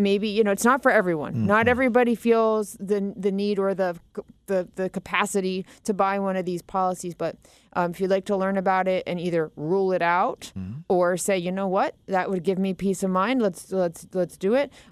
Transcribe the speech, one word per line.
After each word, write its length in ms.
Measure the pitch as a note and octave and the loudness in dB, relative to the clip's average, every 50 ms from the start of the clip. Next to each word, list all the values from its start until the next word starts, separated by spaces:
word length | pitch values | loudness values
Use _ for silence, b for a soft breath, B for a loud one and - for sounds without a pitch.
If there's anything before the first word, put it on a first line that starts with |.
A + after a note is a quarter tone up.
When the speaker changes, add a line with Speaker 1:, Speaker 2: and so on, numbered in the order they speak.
Speaker 1:
maybe, 260 | G3+ G3+ G3 G3+ G3+ | 2 2 2 2 0
you 160 | A3 G3 G#3+ | 0 0 2
know, 100 | A3+ G3+ | 2 2
it's 120 | G3 G3 - | 2 4 4
not 180 | A#3 C4 C#4 | 4 4 4
for 80 | - C4 | 4 4
everyone. 440 | G#3+ A3 F#3+ F3+ E3+ D3+ C#3 - - | 4 4 4 2 0 -2 -4 -4 -2
Speaker 2:
Mm-hmm. 120 | A#2 G#2+ | 0 2
Speaker 1:
Not 220 | F#3+ G3+ A3 A3+ A#3+ | 4 4 4 4 4
everybody 460 | B3 A#3+ C4 B3+ G#3+ B3 B3 A#3 A#3 | 2 4 2 4 4 4 4 4 2
feels 640 | G#3+ - A#3 A3+ A3+ A3+ A3 A3 G#3+ G#3 G3+ - - | 0 2 2 4 4 4 2 2 0 -2 -4 -8 -12
the, 320 | G3+ F#3 G#3 G3+ G3 G3+ - | -4 -2 -2 -2 -2 -4 -6
the 160 | - F#3+ G3+ | -4 -2 -2
need 280 | F#3+ G3 G3+ G#3 G#3 G3 | -2 0 -2 0 0 0
or 160 | G3 G3 G3 | 0 0 0
the, 260 | F3+ F#3+ F3+ F3 E3+ - _ - - - - - _ _ | 0 -2 -2 -2 -6 -12 _ -14 -14 -14 -14 -20 _ _
the, 220 | - G3 F#3 F3+ - - | -2 -2 -2 -2 -4 -6
the 120 | - F#3 F#3 | -6 -6 -4
capacity 800 | - F#3 - - - F3+ G3+ G3 - G3+ F#3 F#3 F#3 F#3+ F#3 B B B _ | -4 -8 -6 -2 0 0 0 0 0 -2 -2 -2 -4 -6 -8 B B B _
to 80 | - | -4
buy 260 | G#3+ F3+ G3+ G3 G3 G3+ | -2 0 0 0 0 -2
one 180 | G3 G3 F#3+ | -2 -2 -2
of 100 | F#3 F3+ | -4 -4
these 160 | F3 F3+ F3 | -4 -6 -6
policies. 520 | - - - F#3+ F#3 F#3 F#3 F3+ - F3+ E3 | -8 -4 -2 0 0 0 -2 -4 -8 -12 -8
But, 220 | - E3 D#3+ - - b b b b b b - | -6 -6 -6 -6 -10 b b b b b b -4
um, 160 | F3+ F3+ F3 | -2 -2 -2
if 100 | E3+ - | -2 -4
you'd 80 | F#3+ F3+ | 0 0
like 140 | G3 G3 F#3+ | 0 0 0
to 100 | - G#3 F#3+ | -2 -2 0
learn 180 | F#3+ F#3+ G3 | 0 0 0
about 320 | G3 F#3 G3 F#3+ F#3 F#3 F#3+ | 0 0 2 2 2 2 0
it 140 | F#3 F#3 - | 0 -2 -2
and 140 | - F3 F3 | -4 -6 -4
either 300 | E3 F3+ E3+ E3 D#3 D#3+ - | -2 -2 0 0 -2 -2 -6
rule 380 | - D3 D#3 F3+ G3 G3 F#3+ | -8 -4 -2 0 0 2 0
it 80 | F#3 F3 | 0 0
out 480 | E3+ E3+ F3 F3+ G3+ B3+ - - - - - | 2 2 2 2 0 0 -2 -6 -14 -16 -12
Speaker 2:
Mm-hmm. 240 | G2 F#2 F#2 A2 D3 E3 - | -12 -10 -10 -12 -12 -4 0
Speaker 1:
or 280 | G3 F3+ F3+ F3 F#3 E3+ | 2 2 4 2 2 0
say, 180 | - - G3+ F#3+ | 0 0 0 0
"You 140 | F3 F3+ | -2 -2
know 160 | F3+ F#3+ G3 F#3+ | -4 -4 -2 0
what, 260 | F3+ G3 B3 D#4+ - _ _ | 0 0 0 -2 -4 _ _
that 220 | - F#3+ F#3 F3+ - | -2 -2 -2 0 0
would 120 | G3 F#3 | -2 -2
give 160 | D#3 F#3+ F#3+ F3 | 0 0 0 0
me 140 | F#3+ F#3+ F#3 | 0 -2 -2
peace 280 | - F3 G3 F#3+ F3 | -2 -2 -2 -2 0
of 80 | G3 F#3+ | -2 0
mind. 300 | F#3 F#3 F#3+ A3 C4 C4 | 0 0 2 2 2 0
Let's, 280 | A3 G3+ F3 - - - | 0 0 -2 -4 -10 -6
let's, 340 | F#3 F#3+ F3+ F3 E3+ - - - - | -2 -2 -2 -2 -2 -8 -14 -6 -4
let's 220 | F#3 F3+ E3 - - | -4 -4 -4 -4 -4
do 140 | - F#3+ A#3 | -2 0 2
it." 160 | C4+ C#4+ B B B B B | 2 0 B B B B B